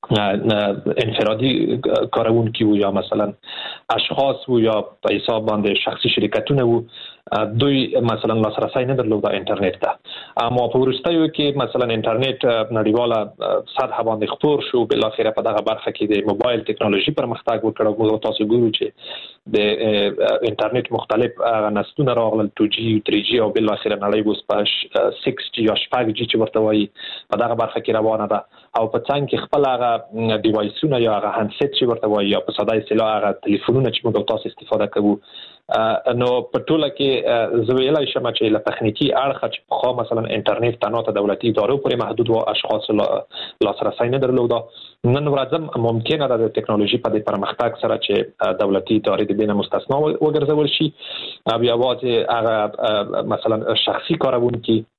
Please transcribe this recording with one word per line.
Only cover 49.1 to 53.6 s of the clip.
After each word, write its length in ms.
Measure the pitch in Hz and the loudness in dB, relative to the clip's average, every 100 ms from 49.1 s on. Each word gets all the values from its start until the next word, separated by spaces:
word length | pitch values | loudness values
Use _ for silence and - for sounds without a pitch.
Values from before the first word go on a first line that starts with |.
| 98 | 0
د 180 | 104 101 | 0 0
دې 40 | 107 | 0
نه 80 | |
مستثنا 440 | 101 95 101 - 139 | 0 0 -4 -2 0
و-، 160 | 151 | 0
وګرځول 540 | 160 156 151 143 151 147 | 2 2 2 2 2 2
شي. 260 | - 156 - - - - - - | 2 -2 -4 -14 -12 -12 -8 -2
او 100 | 113 | 2
یوازې 680 | 120 117 127 120 127 117 - | 2 2 2 0 0 0 2
هغه، 400 | 117 113 110 104 - | 0 2 2 0 0
آه، 420 | 117 107 104 95 | 0 0 0 -2
مثلا 540 | 104 107 113 110 | -2 -2 0 0